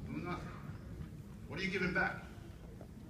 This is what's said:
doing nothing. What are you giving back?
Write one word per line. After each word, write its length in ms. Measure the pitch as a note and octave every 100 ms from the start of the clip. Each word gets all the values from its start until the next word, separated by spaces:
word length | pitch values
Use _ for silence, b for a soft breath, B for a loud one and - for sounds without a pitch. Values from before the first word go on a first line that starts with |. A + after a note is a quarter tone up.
| -
doing 180 | D3
nothing. 240 | - - - - - - - - - - - - -
What 120 | D#3
are 20 |
you 80 | F#3+
giving 220 | F#3+ F3+
back? 320 | G3 - - - - - - - - - -